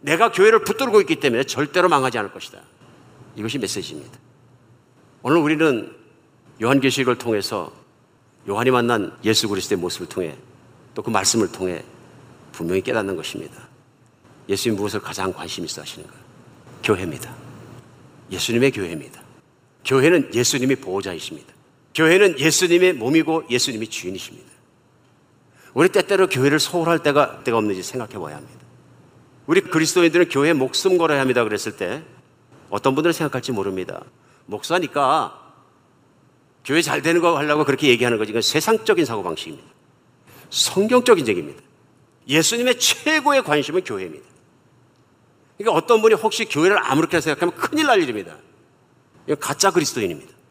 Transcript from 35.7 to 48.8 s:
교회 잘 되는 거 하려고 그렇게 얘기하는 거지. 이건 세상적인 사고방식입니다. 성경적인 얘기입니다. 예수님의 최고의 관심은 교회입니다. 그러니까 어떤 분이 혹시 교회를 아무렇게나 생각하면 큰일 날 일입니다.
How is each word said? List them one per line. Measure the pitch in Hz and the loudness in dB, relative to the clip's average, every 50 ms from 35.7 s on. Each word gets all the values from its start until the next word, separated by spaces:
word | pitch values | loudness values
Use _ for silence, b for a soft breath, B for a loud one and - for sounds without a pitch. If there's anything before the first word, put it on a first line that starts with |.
| _ _ _ _ _ _ _ _ _ _ _ _ _ _ _ _ _ _ _ | _ _ _ _ _ _ _ _ _ _ _ _ _ _ _ _ _ _ _
교회 | - 139 165 170 | -2 0 0 0
잘 | 156 139 - | 0 -2 -2
되는 | - 160 170 170 | 0 0 0 2
거 | 165 170 170 | 2 2 2
하려고 | 143 147 151 147 151 151 | 0 0 0 2 0 2
그렇게 | 139 135 131 156 143 | 0 0 2 4 4
얘기하는 | 123 113 123 123 117 107 | 4 4 4 0 0 0
거지. | 107 104 | -2 -2
이건 | 107 117 110 | -2 -2 -2
세상적인 | - - 156 160 - 226 220 220 - 214 170 165 | 0 -2 -2 0 2 0 0 2 0 0 0 0
사고방식입니다. | 123 117 104 92 101 - - - 80 78 - - - _ _ _ _ _ _ _ _ _ _ _ B B B B B | -2 -2 -6 -6 -6 -8 -8 -10 -14 -16 -20 -20 -20 _ _ _ _ _ _ _ _ _ _ _ B B B B B
성경적인 | - - - - - 185 202 220 247 254 247 254 233 175 147 110 | -4 -2 -2 -2 0 0 0 4 4 2 6 6 4 4 4 0
얘기입니다. | 104 87 160 73 67 - _ _ _ _ _ _ _ _ _ _ _ _ _ - | -2 -2 -4 -8 -12 -18 _ _ _ _ _ _ _ _ _ _ _ _ _ 0
예수님의 | - 156 160 - 233 233 240 254 247 247 | 0 2 2 2 0 0 0 0 0 0
최고의 | - - - - - 302 320 311 277 285 285 269 - | 0 -2 -2 0 0 0 0 2 2 2 2 2 2
관심은 | 151 147 151 139 - 147 185 180 | 2 0 0 0 0 -4 -4 -4
교회입니다. | - 120 98 92 87 78 71 - _ _ _ _ _ _ _ _ _ _ _ _ _ _ _ _ _ _ _ _ _ _ _ _ _ _ | -4 -8 -8 -8 -10 -12 -16 -20 _ _ _ _ _ _ _ _ _ _ _ _ _ _ _ _ _ _ _ _ _ _ _ _ _ _
그러니까 | _ 202 226 185 156 | _ -2 0 0 0
어떤 | - - 240 220 214 | 4 4 4 6 6
분이 | 226 220 | 6 4
혹시 | - 220 220 208 - 226 | 4 2 -2 -2 -2 -4
교회를 | - - 143 160 185 208 185 | -4 0 2 2 4 4 2
아무렇게나 | - - 131 143 165 165 - 165 | 2 2 2 2 2 2 0 0
생각하면 | 135 160 147 - 180 175 170 | 0 0 -2 0 -2 -2 -2
큰일 | - - - - 302 311 | -4 -8 -4 -2 0 2
날 | 285 247 202 170 | 4 4 4 2
일입니다. | 131 117 107 92 85 78 73 - _ _ _ _ _ _ _ | 0 -4 -8 -8 -10 -16 -20 -20 _ _ _ _ _ _ _